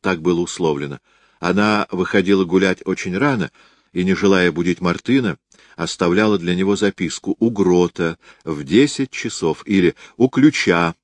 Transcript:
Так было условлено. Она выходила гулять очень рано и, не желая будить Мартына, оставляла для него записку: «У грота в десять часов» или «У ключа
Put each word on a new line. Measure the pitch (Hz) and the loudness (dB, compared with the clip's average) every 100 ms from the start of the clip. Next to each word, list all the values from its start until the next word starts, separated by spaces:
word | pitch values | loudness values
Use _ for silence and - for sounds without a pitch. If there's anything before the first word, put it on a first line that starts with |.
Так | 98 90 | -2 -2
было | 80 87 | 0 0
условлено. | 87 - 85 71 71 67 _ _ _ _ | -2 -4 -2 -2 -6 -12 _ _ _ _
Она | 87 92 107 104 - | -2 0 2 0 -2
выходила | 90 90 104 92 98 | -4 -2 0 2 2
гулять | 90 92 95 92 | 2 2 2 -2
очень | - 92 95 90 | -6 -6 -6 -2
рано | 143 127 78 _ _ _ _ | -2 -2 -4 _ _ _ _
и, | 90 | -4
не | 92 | -2
желая | 92 101 95 90 | 0 2 4 2
будить | 82 87 87 | 0 -4 -2
Мартына, | 90 82 - 131 120 78 _ _ _ | -2 -4 0 0 0 -6 _ _ _
оставляла | - 87 - 90 90 107 101 | -10 -10 -2 0 2 2 0
для | 85 | 0
него | 90 95 101 | -2 0 0
записку: | 101 - 87 - - - | 0 -2 -6 -6 -6 -2
«У | 117 | -2
грота | 107 92 87 87 - 85 80 _ - | 2 2 4 2 -2 -6 -6 _ -18
в | - 73 | -10 -10
десять | 69 95 143 - 135 | 0 2 2 0 -8
часов» | - 117 - 82 78 - | -8 -10 -4 -4 -4 -2
или | 98 87 - - - | 2 2 0 -20 0
«У | 131 | 0
ключа | - 143 147 - 85 85 - | 4 4 4 0 2 0 -4